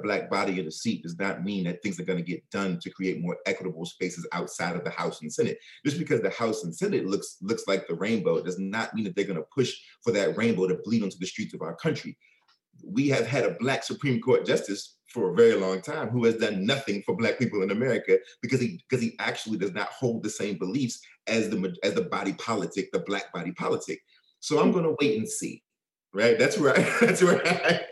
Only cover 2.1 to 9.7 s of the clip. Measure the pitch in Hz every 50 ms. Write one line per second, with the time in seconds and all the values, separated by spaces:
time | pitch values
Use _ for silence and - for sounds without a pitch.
2.1 | 95 87 82 87 87 80 - _ - 101 98 95 87 85 - 92 - - 95 92
3.1 | 85 78 85 87 - - - - - - 92 92 80 82 85 85 - - 92 90
4.1 | - 87 85 - - 90 - - - - 85 87 87 87 - 95 - 82 85 85
5.1 | - - 78 76 - - 156 - - - - - - - - 147 143 170 151 -
6.1 | 143 117 107 95 - - 117 110 107 - - - - - 185 208 196 - - 95
7.1 | 101 98 - - - - 90 101 117 113 - 101 98 92 - - 85 82 95 107
8.1 | 113 107 90 98 - 80 - 90 90 90 95 95 104 113 110 - - 110 107 98
9.1 | 87 101 98 95 92 82 78 - - 139 123 -